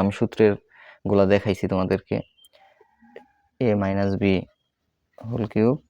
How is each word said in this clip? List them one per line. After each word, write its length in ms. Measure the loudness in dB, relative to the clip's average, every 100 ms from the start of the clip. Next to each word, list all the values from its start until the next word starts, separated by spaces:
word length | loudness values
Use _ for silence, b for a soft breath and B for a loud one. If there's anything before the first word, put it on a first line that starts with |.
আমি 100 | 2 0
সূত্রের 340 | -2 2 2 2 -6 b b b 0
গুলা 160 | 2 4
দেখাইছি 320 | 2 0 -2 -2
তোমাদেরকে। 480 | -2 0 -2 -4 -8 -8 _ -20 b b b b b b b -20 _ _ -4
এ 80 | -2 0
মাইনাস 300 | 0 -2 -2 0
বি 120 | 0 0 -2 _ _ _ _ _ _ -18
হোল 260 | -10 -8 -4
কিউব 220 | 0 0 0